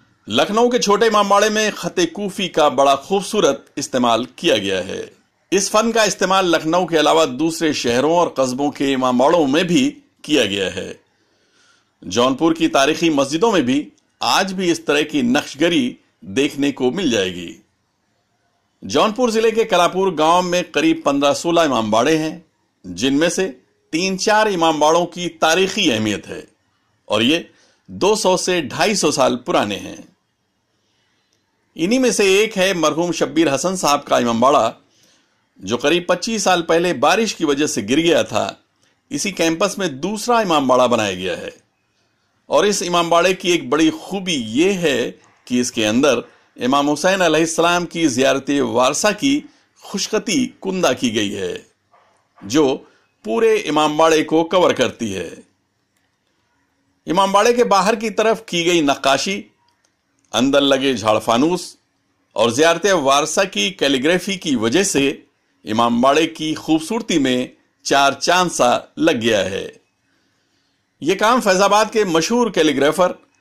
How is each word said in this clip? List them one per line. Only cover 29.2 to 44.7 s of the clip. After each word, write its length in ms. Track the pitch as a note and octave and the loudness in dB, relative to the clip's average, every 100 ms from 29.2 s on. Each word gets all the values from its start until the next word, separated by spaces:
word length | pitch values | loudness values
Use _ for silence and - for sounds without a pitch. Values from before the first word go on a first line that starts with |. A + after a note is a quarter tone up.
| B2+ B2 | 0 0
پرانے 420 | E3+ E3 G#2 F#2 | -2 -2 -2 -6
ہیں۔ 180 | F#2 E2+ - _ _ _ _ _ _ _ _ _ _ _ _ _ _ _ _ - | -10 -16 -20 _ _ _ _ _ _ _ _ _ _ _ _ _ _ _ _ -6
انہی 220 | E3+ B3+ | 0 2
میں 140 | B3 | 2
سے 120 | G#3+ | 2
ایک 340 | G3+ F#3+ G#3+ G#3 | 2 4 2 0
ہے 160 | F#3 | 0
مرحوم 380 | F3+ D#3 D3 F3 | 0 0 0 -2
شبیر 440 | D#3 C3+ D3 D#3 C3+ | -2 -2 0 0 0
حسن 200 | F3 F#3 | -4 -2
صاحب 300 | D#3 C#3+ - | 0 0 0
کا 120 | C3+ | 0
امام 220 | A#2+ A2+ | 2 2
باڑہ، 320 | B2+ C#3+ A2+ - _ _ _ _ _ _ _ _ | 4 4 2 -2 _ _ _ _ _ _ _ _
جو 220 | F2+ A#2 | -6 -2
قریب 300 | C#3+ F3 F3 | 0 0 0
پچیس 360 | F3+ A3+ A3 | -2 -2 -2
سال 180 | F#3 F3 | 0 0
پہلے 320 | E3+ E3+ F3+ | 2 0 0
بارش 420 | C#3+ D3 G3 G#3+ - | 0 2 2 -2 -2
کی 100 | D#3 | -2
وجہ 200 | C#3 D3 | 0 -2
سے 160 | C3+ | -4
گر 160 | G#2 C#3+ | -2 0
گیا 240 | E3+ C3+ | 2 2
تھا۔ 320 | G#2 G#2+ G2+ - _ _ _ _ - | 0 -2 -4 -8 _ _ _ _ -12
اسی 220 | C#3+ G3+ | -8 -6
کیمپس 460 | F#3 E3 E3 G3+ G3 | -2 -2 0 -2 -2
میں 100 | F#3 | -6
دوسرا 500 | C3 F3 G#3+ A#3 A#3 | -6 -8 -6 -2 0
امام 300 | G3 D#3 C3 | 2 2 2
باڑہ 200 | B2+ B2 | 2 2
بنایا 260 | A#2 G#2 | 2 -2
گیا 240 | F#2 F#2 E2 | -4 -6 -6
ہے 120 | - - _ _ _ _ _ _ _ _ - | -10 -16 _ _ _ _ _ _ _ _ -2
اور 180 | C#3 | 0
اس 200 | G3+ G3+ F3+ | 2 0 -2
امام 220 | F3 E3+ | 0 2
باڑے 240 | E3+ F3+ | 2 2
کی 180 | F#3 F3+ | 0 0
ایک 180 | E3+ B2+ | -2 0
بڑی 200 | D3 D#3+ | 2 2
خوبی 540 | D#3 - G3 F#3 D3+ A2 | 0 -6 -8 -4 -6 -2
یہ 260 | B2 F#3 | 0 0